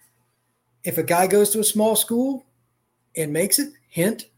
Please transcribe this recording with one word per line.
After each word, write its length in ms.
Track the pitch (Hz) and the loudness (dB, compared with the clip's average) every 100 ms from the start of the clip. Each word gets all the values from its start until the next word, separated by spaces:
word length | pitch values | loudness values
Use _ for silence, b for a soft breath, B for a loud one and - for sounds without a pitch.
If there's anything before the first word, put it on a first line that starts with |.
| b b _ _ _ _ _ _ | b b _ _ _ _ _ _
if 160 | 170 165 | -8 -4
a 60 | |
guy 240 | 160 175 185 | 0 2 4
goes 220 | 202 208 | 4 2
to 100 | 220 | 2
a 40 | |
small 300 | 208 208 220 | 0 2 2
school 500 | 214 - 233 262 262 - _ _ _ _ _ _ | 0 0 -2 -2 -4 -10 _ _ _ _ _ _
and 180 | - 151 | -6 -4
makes 280 | 151 196 - | -2 0 -2
it, 120 | 294 - _ | -4 -10 _
hint, 420 | 165 185 220 - | -2 -2 -2 -10